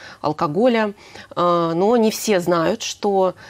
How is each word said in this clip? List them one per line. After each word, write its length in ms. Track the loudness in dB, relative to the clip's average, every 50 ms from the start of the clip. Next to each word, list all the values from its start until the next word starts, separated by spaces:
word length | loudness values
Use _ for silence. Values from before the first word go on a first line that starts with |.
| -20 -20 -16 -6
алкоголя. 720 | -4 -4 -2 -2 -4 -2 0 2 2 2 2 2 0 -2 -4 -10 -20 -20 -20 -20 -20 -12 -4
Э, 380 | -2 0 2 2 2 0 0 0
но 220 | 2 2 2 4
не 140 | 4 2 2
все 300 | 0 -2 -2 0 0 0
знают, 420 | 2 2 0 2 2 0 -2 -2
что, 520 | -6 -10 -10 -4 -2 0 2 2 0 0 -2 -6 -18